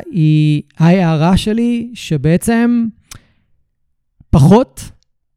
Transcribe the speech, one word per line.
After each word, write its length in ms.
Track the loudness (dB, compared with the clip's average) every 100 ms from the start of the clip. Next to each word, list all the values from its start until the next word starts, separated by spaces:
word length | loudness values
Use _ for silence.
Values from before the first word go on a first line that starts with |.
| -6
היא 500 | -2 0 2 2 -2 -4 -2
ההערה 600 | 2 2 0 0 0 0
שלי 540 | -2 -2 -2 -4 -8
שבעצם 920 | -12 -8 -4 0 -2 0 0 0 0 -4 -8 _ -20 _ _ _ _ _ _ _ _ _ _ -2
פחות 640 | 2 4 4 2 -6 -20 -20 _ _ _